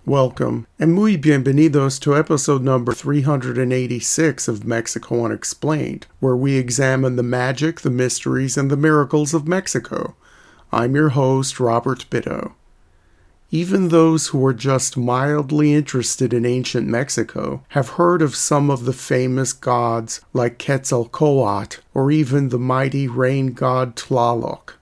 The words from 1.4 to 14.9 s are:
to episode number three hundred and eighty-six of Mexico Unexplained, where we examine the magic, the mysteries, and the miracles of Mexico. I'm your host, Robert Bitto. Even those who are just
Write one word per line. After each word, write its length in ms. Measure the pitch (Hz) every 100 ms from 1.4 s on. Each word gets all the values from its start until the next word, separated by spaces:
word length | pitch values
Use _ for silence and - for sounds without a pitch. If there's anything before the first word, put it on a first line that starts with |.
| 131 139 160 143 135 135
to 160 | 147 143
episode 440 | 156 151 - 139
number 300 | 131 131 120
three 300 | 120 139 143
hundred 360 | 139 143 127 123
and 140 | 127
eighty-six 760 | 127 127 123 - - 160 - -
of 160 | 107 113
Mexico 580 | 117 113 117 - 120
Unexplained, 840 | 113 107 - - 139 151 123 - - -
where 160 | 135 123
we 220 | 139 135
examine 580 | 123 117 135 131 131 123
the 80 |
magic, 560 | 120 123 127 127 156 165
the 100 | 147
mysteries, 680 | 123 127 - 131 131 131 143
and 120 | 139
the 60 | 143
miracles 580 | 156 151 143 151 147
of 140 | 160 151
Mexico. 680 | 185 185 127 - - - - _ - - _ _
I'm 200 | 113 120
your 140 | 139 156
host, 500 | 135 131 135 135 -
Robert 480 | 123 117 135 127 -
Bitto. 420 | 120 - - - - _ _ _ _ _ _ _ _ _
Even 380 | 156 175 196 180
those 400 | 165 165 160 -
who 180 | 139 131
are 80 |
just 440 | 120 135 131 -